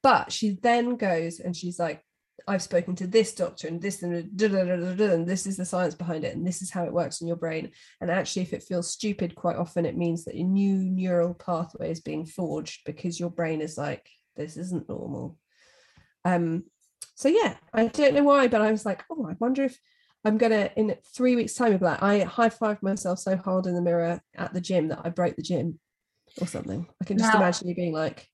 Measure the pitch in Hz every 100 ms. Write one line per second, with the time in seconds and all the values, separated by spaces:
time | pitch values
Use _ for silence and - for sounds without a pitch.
0 | 269 233 - - 214 185 240 240 240 240
1 | 202 165 165 170 180 170 180 175 170 -
2 | _ _ _ - - 196 - 175 175 185
3 | 185 226 220 - 175 - 160 170 196 196
4 | 175 170 175 196 214 196 180 180 180 185
5 | 214 170 170 185 196 190 180 185 175 156
6 | 175 160 156 - 180 170 185 185 170 170
7 | 170 - 170 170 160 160 165 _ - _
8 | 180 185 - 190 180 - - 180 175 -
9 | 214 202 175 - 175 - 175 175 170 -
10 | 170 165 - - 180 196 196 190 185 185
11 | 185 175 175 170 - 165 170 - - 165
12 | - 151 160 - 170 151 160 - - 147
13 | 180 170 175 170 165 156 156 156 143 127
14 | _ _ _ - 151 160 180 175 - -
15 | - - - - _ _ _ _ _ _
16 | _ _ 180 180 165 165 - _ _ _
17 | - - 269 392 349 - _ 220 226 -
18 | 285 285 285 277 247 226 214 214 214 190
19 | - 320 185 185 233 262 269 - _ _
20 | _ _ 214 214 226 214 196 - 214 170
21 | _ - 254 240 - - 233 190 180 147
22 | 202 202 180 - 226 - 214 208 190 196
23 | 185 185 - 185 185 185 185 175 175 170
24 | 170 175 _ - 170 180 175 185 156 -
25 | 170 170 175 - - 175 170 156 _ _
26 | _ _ _ - 175 - - 110 170 _
27 | 180 202 226 214 180 175 180 175 175 156
28 | 156 - -